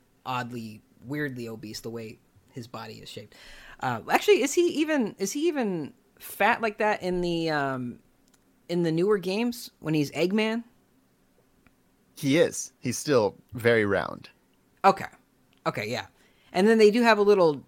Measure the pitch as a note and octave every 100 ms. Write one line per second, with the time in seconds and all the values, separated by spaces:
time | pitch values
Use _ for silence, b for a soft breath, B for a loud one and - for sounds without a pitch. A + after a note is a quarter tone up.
0 | _ _ - B2+ A#2+ B2 A2+ G#2+ _ _
1 | A#2 D3 D3 B2 A2+ A2+ G#2+ G#2+ A#2 A#2
2 | A2 - _ _ _ - A#2 A2+ A2+ A2
3 | G#2+ - G#2+ B B B B B C3 A#2
4 | A2+ G3 - G4 C4+ - F4 C#4 D#4 D4+
5 | G#3 - G3 D4 E4 D4+ A3 F3 C#3+ -
6 | _ _ - - G3+ A#3 A3 G#3 G#3+ G#3
7 | F3+ F3+ F3 E3+ E3 D3+ C#3 C3 B2 -
8 | _ _ _ _ _ _ - F3 E3+ D#3+
9 | F#3+ G#3 F3 G3 A#3+ A#3+ - _ D#3 D#3
10 | C#3 C#3 F3+ G#3+ A3 A3+ - _ _ _
11 | _ _ _ _ _ _ _ _ _ _
12 | _ - C#3 D3+ D#3+ - - _ C3 A2+
13 | D3+ C3 G#2 - _ - A#2 A#2 G#2 F#2
14 | A#1+ G1+ - _ _ _ _ _ G3 F#3+
15 | - - _ _ _ _ D#3+ C#3+ G#2+ A2+
16 | G2 b b b b - G#3 A3+ G#3 A3
17 | A#3 G#3+ G3+ G3+ E3+ C#3